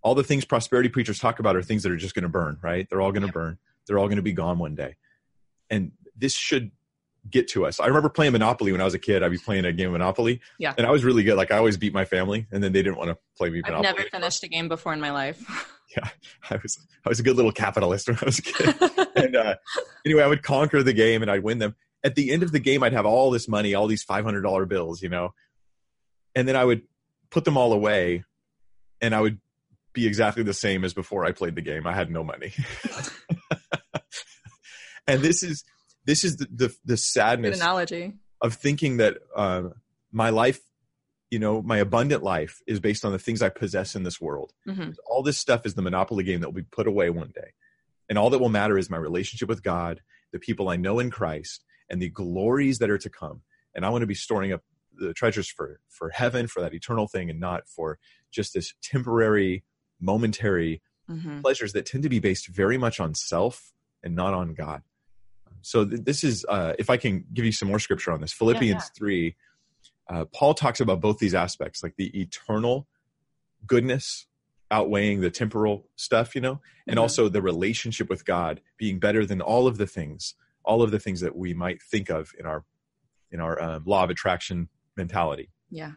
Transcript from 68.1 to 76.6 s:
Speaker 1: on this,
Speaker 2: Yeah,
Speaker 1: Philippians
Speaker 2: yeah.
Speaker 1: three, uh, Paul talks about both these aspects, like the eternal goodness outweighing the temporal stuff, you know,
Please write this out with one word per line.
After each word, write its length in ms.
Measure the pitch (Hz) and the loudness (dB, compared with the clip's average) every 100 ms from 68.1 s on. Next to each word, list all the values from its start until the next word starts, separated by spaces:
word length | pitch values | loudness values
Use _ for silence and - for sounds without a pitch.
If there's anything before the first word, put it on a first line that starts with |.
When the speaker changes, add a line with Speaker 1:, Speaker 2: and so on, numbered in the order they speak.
Speaker 1:
on 120 | 80 | -4
this, 100 | 78 | -6
Speaker 2:
Yeah, 40 | - | 0
Speaker 1:
Philippians 460 | 113 123 120 92 | 2 4 2 0
Speaker 2:
yeah. 40 | - - | -4 -8
Speaker 1:
three, 400 | 104 92 82 - _ _ _ _ _ _ - | -4 0 -2 -4 _ _ _ _ _ _ -10
uh, 160 | 87 80 | -8 -8
Paul 220 | - 143 | 2 2
talks 260 | 156 135 117 | 4 0 0
about 220 | 113 92 | 0 2
both 160 | 104 107 | 0 0
these 160 | 107 | 0
aspects, 480 | 90 92 - - - | 0 -2 -4 -10 -10
like 140 | 85 - | -12 -8
the 100 | 95 98 | -8 -6
eternal 720 | 90 - - 107 120 127 143 _ _ _ _ _ _ _ 104 | -8 -10 -6 -2 0 -2 -4 _ _ _ _ _ _ _ 0
goodness 600 | 123 127 131 - - - _ _ _ _ | 2 2 -2 -4 -14 -16 _ _ _ _
outweighing 500 | 107 101 101 104 101 | 0 2 2 2 0
the 100 | 90 | -2
temporal 560 | - 113 110 107 104 - - | -2 -4 0 -2 -2 -8 -16
stuff, 380 | - 117 120 | 0 0 0
you 60 | 139 | -4
know, 220 | 127 135 | -4 -6